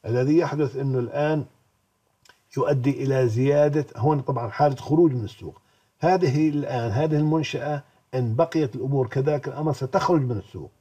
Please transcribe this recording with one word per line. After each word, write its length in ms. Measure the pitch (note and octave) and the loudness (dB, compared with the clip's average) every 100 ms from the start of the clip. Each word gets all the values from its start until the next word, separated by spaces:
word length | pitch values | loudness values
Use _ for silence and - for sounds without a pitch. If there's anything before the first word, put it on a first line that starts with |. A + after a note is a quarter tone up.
| - | -2
الذي 320 | B2 B2+ D#3+ | 0 2 2
يحدث 380 | D#3 D3 C#3+ C3+ | 2 -2 -2 -2
أنه 220 | C#3 C3 | -2 -2
الآن 460 | A#2+ C#3+ D3 D#3 - _ _ _ _ _ _ _ _ _ _ - | -2 -2 0 0 -4 _ _ _ _ _ _ _ _ _ _ -2
يؤدي 480 | C3+ C#3+ B2+ C3+ | 0 2 0 0
إلى 240 | C3+ C3 B2+ | 0 2 2
زيادة، 580 | A2 C3 C#3+ D3 D3 D3 - | 2 2 4 4 2 -4 -2
هون 240 | C3 D3 | 0 0
طبعًا 300 | C3 C3 A#2 | -2 -4 -6
حالة 260 | - D3 C3 | 0 0 0
خروج 360 | - D#3 F3 | 0 4 4
من 120 | B2+ | 2
السوق. 360 | G#2 - D#2 - _ _ _ _ | -6 -10 -16 -18 _ _ _ _
هذه 480 | D#3+ F#3 F3 C#3 D#3 | 2 2 2 2 2
الآن، 420 | D3 C#3 C3 A#2 | 0 -2 -4 -2
هذه 260 | G#2 D#3 D3+ | 0 0 2
المنشأة 680 | D3+ D#3+ D3+ D3+ C#3+ D3 - _ _ | 2 0 -2 -6 -4 -6 -8 _ _
إن 200 | C3 A#2+ | -4 -2
بقيت 420 | A2+ E3 E3 C#3+ A#2+ | 0 0 0 -2 -2
الأمور 300 | C#3 C#3 B2 | -2 -2 0
كذلك 420 | C#3 C#3 D3 C#3+ | 0 0 -2 -4
الأمر 240 | C3+ D#3 | -4 -4
ستخرج 480 | C#3+ C3 G3 - E3+ | -4 -2 -2 2 2
من 180 | B2+ A2 | 2 -4
السوق 320 | - F#2 - _ | -8 -16 -16 _